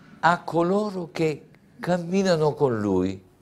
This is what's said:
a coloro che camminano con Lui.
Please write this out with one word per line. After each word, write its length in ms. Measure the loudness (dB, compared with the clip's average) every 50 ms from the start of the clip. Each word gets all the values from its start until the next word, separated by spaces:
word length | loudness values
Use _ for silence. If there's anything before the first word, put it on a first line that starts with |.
| -20 -20 -8 0
a 220 | 2 2 2 2 -4
coloro 640 | -4 -2 0 0 2 0 0 -2 -4 -6 -8 -10 -8
che 380 | -4 -2 -2 -2 -2 -4 -12 -20 -20 _ _ _ _ -8
camminano 720 | -2 -2 -2 -2 -2 0 0 0 2 2 2 2 2 0 2
con 260 | 2 0 0 2 0
Lui. 420 | 0 2 2 2 2 0 -4 -8 -14 -20 _ _